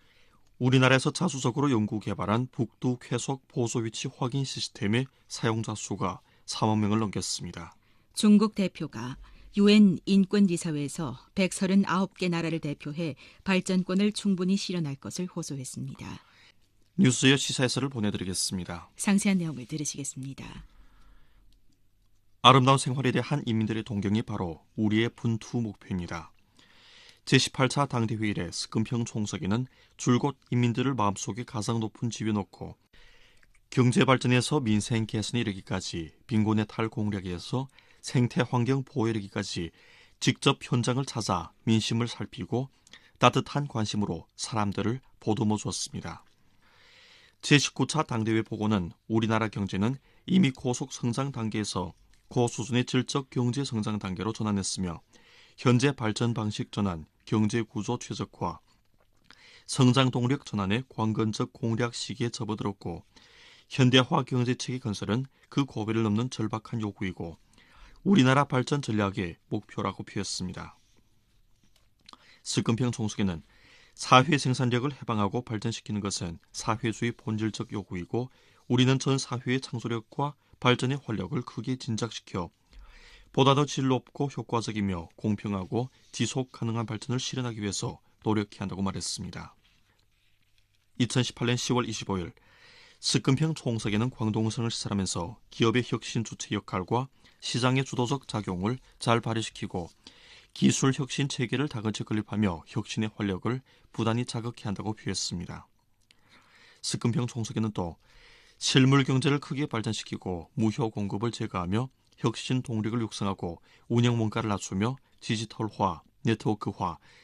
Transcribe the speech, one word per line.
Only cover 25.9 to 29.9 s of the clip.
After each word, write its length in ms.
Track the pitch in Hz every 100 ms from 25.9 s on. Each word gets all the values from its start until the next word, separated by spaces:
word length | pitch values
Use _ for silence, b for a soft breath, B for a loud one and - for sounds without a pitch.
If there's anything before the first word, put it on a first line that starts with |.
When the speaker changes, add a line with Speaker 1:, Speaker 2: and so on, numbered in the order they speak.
| 95 87 85 78 - _ b b b b b b b -
Speaker 1:
제십팔 420 | 135 - - 131
차 180 | - 139
당대회 400 | 123 113 110 107
이래 240 | 101 85
스금평 540 | - - 117 107 120
총서기는 640 | 117 117 104 - - 110 131 b b